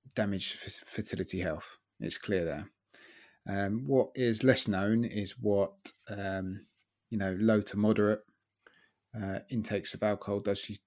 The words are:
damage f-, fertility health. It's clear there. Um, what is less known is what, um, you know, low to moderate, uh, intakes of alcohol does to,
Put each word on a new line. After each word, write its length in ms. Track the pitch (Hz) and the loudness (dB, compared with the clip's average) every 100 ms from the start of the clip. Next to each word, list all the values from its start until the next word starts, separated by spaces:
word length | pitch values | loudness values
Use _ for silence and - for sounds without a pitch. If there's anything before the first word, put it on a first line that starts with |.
| - | -12
damage 420 | - 101 98 - - | -4 -2 -2 -4 -8
f-, 200 | - - - | -10 -14 -10
fertility 540 | - 107 - 92 92 | -8 -6 -4 -4 -2
health. 380 | 87 76 - - _ _ | -2 -4 -8 -20 _ _
It's 160 | 82 - | -8 -8
clear 280 | - 98 | -2 0
there. 260 | 82 73 95 _ _ - - - - _ - | 0 -4 -8 _ _ -20 -20 -20 -20 _ -6
Um, 380 | 98 98 110 135 | -2 -2 -2 2
what 240 | 135 - | 2 2
is 300 | - 123 107 | 2 0 4
less 220 | 131 123 - | 6 4 4
known 380 | 95 101 113 | 0 2 2
is 280 | 117 107 98 | 0 -4 -6
what, 600 | - 104 101 98 - - - - | -4 0 2 2 -2 -18 -18 -12
um, 560 | 101 98 95 95 98 - _ _ _ _ | -8 -4 -4 -4 -8 -14 _ _ _ _
you 80 | 110 | -2
know, 180 | 95 92 | -2 2
low 220 | 107 107 | 4 4
to 160 | 104 101 | 2 2
moderate, 480 | 107 104 104 107 - _ _ _ _ _ _ _ _ 113 | 4 6 4 2 -2 _ _ _ _ _ _ _ _ -8
uh, 220 | 98 95 - | -6 -6 -4
intakes 460 | 117 107 104 - | -4 -2 -4 -4
of 80 | - | -2
alcohol 380 | 107 101 - 101 | 0 0 -2 -2
does 220 | 104 101 | 0 -2
to, 140 | - 101 | -4 -12